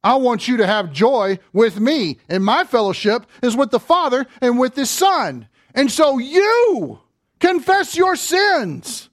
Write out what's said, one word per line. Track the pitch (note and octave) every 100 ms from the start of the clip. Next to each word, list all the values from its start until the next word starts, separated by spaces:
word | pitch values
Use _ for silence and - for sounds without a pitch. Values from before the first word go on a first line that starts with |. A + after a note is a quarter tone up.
I | G3 C4
want | B3+ A#3 -
you | B3
to | G3
have | G#3+ F3+
joy | C#3 A3 C4+ G3 F#3+ _
with | F#3 A3+ F#3+
me, | A3+ D#4 F3+ C3 _
and | F#3
my | G3 C4+ F4+
fellowship | A#3+ G3+ F3+ G#3+ A3 - _
is | B3 A#3
with | C4+
the | B3
Father | - F4+ D#4 B3 C4 -
and | B3 A#3+
with | B3+ -
his | B3+
Son." | - F#4+ F4+ G3 B2+ A2 _ _
And | - C#4
so | - D#4 C4+
you | B3+ E4 G#4 A#4 A#4+ C#4+ D3+ G#2 _ _ _ _
confess | F4 F4+ B3+ G4 F#4 -
your | F#4 F4+
sins. | - F4 G#4 F4 G3 C3 - - -